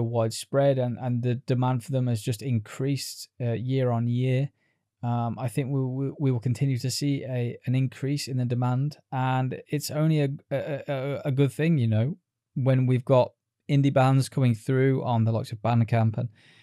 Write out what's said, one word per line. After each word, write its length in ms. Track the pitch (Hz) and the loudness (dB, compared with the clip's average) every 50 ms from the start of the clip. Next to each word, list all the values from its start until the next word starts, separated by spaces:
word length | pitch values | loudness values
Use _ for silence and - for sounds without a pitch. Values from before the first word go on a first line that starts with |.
| 117 113 120 | 0 0 0
widespread, 640 | 117 113 113 - - - - - 139 139 139 135 | 0 0 0 -2 -6 -8 -2 0 2 4 4 2
and, 200 | 131 123 123 117 - | 2 0 -2 -4 -4
and 240 | 123 123 123 120 120 | -4 -2 -2 0 0
the 120 | 123 120 127 - - 127 | 0 -2 -2 -2 -2 0
demand 300 | 123 127 127 131 123 - | 0 2 0 0 -2 -2
for 80 | - 135 | -2 -2
them 140 | 127 127 | -2 0
has 140 | 123 117 107 - 123 | 0 -2 -2 -2 -4
just 120 | 113 - | -4 -4
increased, 880 | - 139 120 110 107 - - - 131 143 139 131 - - - - - - _ - | -2 -2 -2 -2 -2 -4 -8 -4 -2 -2 -2 -4 -6 -10 -12 -14 -16 -16 _ -6
uh, 140 | 123 117 113 - 127 127 131 | -4 -4 -4 -2 -2 -2 0
year 160 | 135 127 123 | 0 2 2
on 160 | 117 117 117 | 0 0 0
year. 420 | 120 120 123 127 131 127 131 143 - _ _ _ _ _ _ _ _ _ - | 0 0 0 0 2 2 0 0 -2 _ _ _ _ _ _ _ _ _ -8
Um, 300 | - 120 120 120 117 117 110 110 127 | -4 -4 -2 -2 -2 -4 -4 -6 -6
I 20 | |
think 180 | 127 - 147 139 135 | -4 -4 -4 -2 -2
we, 100 | 143 135 131 127 127 135 | -2 -2 -2 -2 -2 -4
we, 60 | 139 135 - - 147 | -4 -4 -4 -2 0
we 80 | 131 | 0
will 140 | 127 113 - 127 | 0 0 0 -2
continue 300 | 117 - 139 139 131 120 | -2 0 0 0 0 0
to 120 | - 127 | -2 -4
see 320 | - - 147 143 139 135 - | -4 -2 -2 -2 -2 -2 -4
a, 340 | 123 127 123 120 117 - - - | -4 -4 -4 -4 -4 -6 -6 -4
an 100 | 127 127 | -2 0
increase 520 | 131 131 131 - - 135 135 147 143 - - | 0 0 -2 -4 -4 -4 -2 -2 -2 -4 -4
in 60 | 135 | -4
the 80 | 123 127 120 127 | -2 -2 -2 -2
demand, 420 | 123 123 123 127 127 143 147 - - _ - | 0 0 0 0 0 -2 -4 -6 -10 _ -8
and 500 | 139 131 127 131 131 131 131 127 - - - - 151 | -4 -2 -2 0 0 0 -2 -2 -4 -8 -8 -6 -6
it's 140 | 147 - - | -6 -4 -4
only 300 | 147 151 156 160 160 151 | -2 0 2 2 2 2
a, 80 | 143 135 143 - _ - | 2 0 -2 -6 _ -6
a, 320 | 139 131 - 151 143 131 - | -4 -4 -4 -4 -8 -8 -6
a, 340 | - 143 131 131 143 139 - - | -6 -6 -4 -4 -6 -6 -4 -4
a 60 | 147 | -2
good 200 | 127 135 143 131 - - | 2 2 2 2 2 0
thing, 180 | 151 165 170 | 2 2 2
you 100 | 135 117 | 2 2
know, 300 | 113 107 110 117 143 190 - _ _ _ _ _ _ - | 2 2 2 2 0 -2 -8 _ _ _ _ _ _ -4
when 300 | 143 123 135 131 127 127 127 | -2 2 2 2 4 4 2
we've 160 | 127 123 - | 2 0 2
got 220 | - 135 123 117 - _ _ _ _ _ _ _ | 4 4 4 4 2 _ _ _ _ _ _ _
indie 260 | - 143 139 139 139 135 | 0 2 4 4 4 4
bands 360 | 135 127 135 135 135 127 - | 4 4 6 4 4 2 0
coming 260 | - 139 131 123 113 | 0 0 2 2 0
through 480 | 110 - - 131 131 135 135 131 131 - | 0 -2 0 2 4 4 4 2 2 0
on 200 | 123 120 113 110 | 0 0 2 2
the 80 | 113 | 2
likes 200 | 113 110 - - 117 | 0 -2 -4 -6 -8
of 80 | 107 | -4
Bandcamp 560 | - 113 120 117 113 - 117 113 113 110 104 | -2 2 2 2 2 4 2 2 2 2 0
and, 120 | - 123 110 - _ _ _ _ _ | -2 -6 -6 -8 _ _ _ _ _